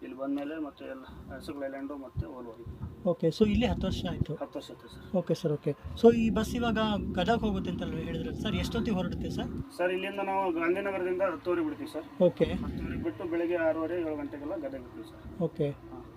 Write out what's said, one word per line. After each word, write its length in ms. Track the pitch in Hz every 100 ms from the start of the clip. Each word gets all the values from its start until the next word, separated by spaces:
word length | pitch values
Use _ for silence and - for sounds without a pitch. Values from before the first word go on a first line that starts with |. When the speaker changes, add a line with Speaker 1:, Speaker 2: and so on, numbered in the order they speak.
Speaker 1:
ಇಲ್ಲಿ 140 | - 262
ಬಂದಮೇಲೆ 480 | 139 143 143 160 147
ಮತ್ತೆ 200 | - 135
ಎಲ್ಲ 500 | 131 131 - - 135
ಹಸುಗಳ 280 | 160 143 135
ಐಲ್ಯಾಂಡು 300 | 135 139 143
ಮತ್ತೆ 300 | 123 - 160
Volvo 360 | 127 120 110
ಇದೆ. 480 | - - - - 180
Speaker 2:
ಓಕೆ, 180 | 165 165
so 220 | - 214
ಇಲ್ಲಿ 160 | 208 240
ಹತ್ತು 220 | - 190
ವರ್ಷ 180 | - 175
ಆಯ್ತು? 240 | - -
Speaker 1:
ಹತ್ತು 260 | 151 285 285
ವರ್ಷ 120 | -
ಆಯ್ತು 160 | - -
ಸರ್. 280 | - - 185
Speaker 2:
ಓಕೆ 180 | 175
ಸರ್, 180 | 160 156
ಓಕೆ. 200 | 147 147
So 440 | 143 - - 233 233
ಈ 140 | 226
ಬಸ್ 260 | 208 214 240
ಇವಾಗ 220 | 240 220 220 196 -
ಗದಗ್ 260 | 185 180 233
ಹೋಗುತ್ತೆ 320 | 214 190 180
ಅಂತ 120 | 170
ಹೇಳಿದ್ರಲ್ಲ 560 | 175 160 160 165 - -
ಸರ್, 160 | 214 180
ಎಷ್ಟೊತ್ತಿಗೆ 420 | 165 233 226 185
ಹೊರಡುತ್ತೆ 320 | 175 170 180
ಸರ್? 480 | - - - - -
Speaker 1:
ಸರ್, 140 | 180
ಇಲ್ಲಿಂದ 280 | 185 196 202
ನಾವು 320 | 190 190 190
ಗಾಂಧಿನಗರದಿಂದ 720 | 165 165 196 196 190 180 180
ಹತ್ತುವರೆ 420 | 190 160 180 170
ಬಿಡ್ತೀವಿ 260 | 156 143 139
ಸರ್. 300 | 151 - -
Speaker 2:
ಓಕೆ. 220 | 180 - 160
Speaker 1:
ಹತ್ತುವರೆ 580 | 180 - - - -
ಬಿಟ್ಟು 200 | 330 -
ಬೆಳಗ್ಗೆ 320 | - 330 170 175
ಆರೂವರೆ, 400 | 160 160 160 180
ಏಳು 200 | 160 151
ಗಂಟೆಗೆಲ್ಲ 400 | 143 143 147 196
ಗದಗ್ 260 | 135 135
ಬಿಡ್ತೀವಿ 220 | 123 -
ಸರ್. 380 | - - - -
Speaker 2:
ಓಕೆ. 280 | 165 - 143
Speaker 1:
ಹಾ. 280 | - - - -